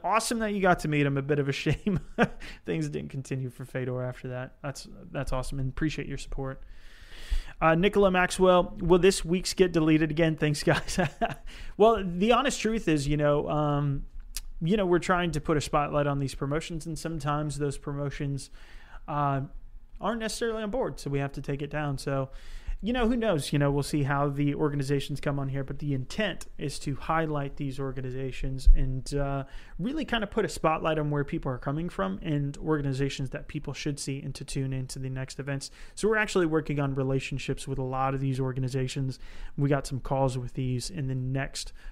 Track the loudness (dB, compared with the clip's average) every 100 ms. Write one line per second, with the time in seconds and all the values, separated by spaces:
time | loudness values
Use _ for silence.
0 | 0 2 2 0 -2 2 4 4 4 2
1 | 2 2 0 0 0 0 0 0 0 -2
2 | 0 2 2 0 -14 -10 -4 -2 -2 -4
3 | -8 -8 -6 -6 -6 -10 -10 -6 -4 -4
4 | -6 -8 -10 -10 -10 -10 -12 -10 -14 -16
5 | -10 -6 -2 -2 -2 -4 -4 -2 -2 -2
6 | -6 -8 -8 -6 -6 -8 -14 -16 -18 -18
7 | -18 -14 -2 -2 -2 2 4 6 6 6
8 | 6 6 2 6 8 8 6 0 6 8
9 | 8 4 2 0 0 4 4 6 6 6
10 | 4 4 2 2 0 2 4 2 2 0
11 | -2 0 -4 -4 -10 -10 -8 6 6 6
12 | 2 2 4 4 4 0 0 0 2 2
13 | 4 2 4 4 2 0 2 2 0 -2
14 | -4 -10 -12 -10 -10 -4 0 2 4 4
15 | 4 2 2 0 0 0 2 0 2 2
16 | 2 0 -2 -4 -4 -4 -4 -8 -8 -6
17 | -6 -4 -2 -2 -2 -2 -4 -4 -6 -4
18 | -4 -4 -4 -4 -8 -16 -16 -18 -16 -14
19 | -6 -2 0 0 -4 -8 -14 -16 -16 -8
20 | -4 -4 -4 -2 -2 -2 -4 -2 -4 -4
21 | -4 -2 -4 -6 -6 -6 -6 -4 -4 -4
22 | -2 -2 -4 -8 -12 -10 -6 -4 -2 0
23 | 2 2 2 0 2 2 2 2 0 0
24 | 0 2 0 2 0 2 0 0 0 0
25 | -2 -4 -2 -2 -2 -4 -4 -4 -2 -2
26 | -2 -2 -2 -2 -8 -6 -6 -6 -6 -4
27 | -2 0 0 -2 -4 -4 -6 -4 -6 -6
28 | -6 -4 -6 -4 -4 6 10 10 10 2
29 | -2 0 0 -2 -4 -10 -12 -6 -4 -2
30 | -2 -2 0 0 0 2 2 2 2 0
31 | 2 0 0 -2 -2 -4 -2 -2 -2 -2
32 | -2 -2 -2 0 0 -2 0 0 0 0
33 | -2 -2 -6 -6 -8 -8 -8 -6 -4 -4
34 | -6 -6 -6 -8 -6 -4 -2 -2 -6 -6
35 | -6 -6 -6 -8 -6 -6 -6 -12 -16 -2
36 | 2 2 2 2 4 2 0 0 0 0
37 | 0 0 0 -4 -4 -6 -4 -4 -4 -2
38 | 0 0 0 0 0 0 -2 0 -2 -2
39 | -4 -4 -10 -10 -8 0 2 2 0 -6
40 | -2 2 2 0 -4 -4 -2 -2 -4 -4
41 | -4 -2 -2 -2 -4 -6 -10 -10 -12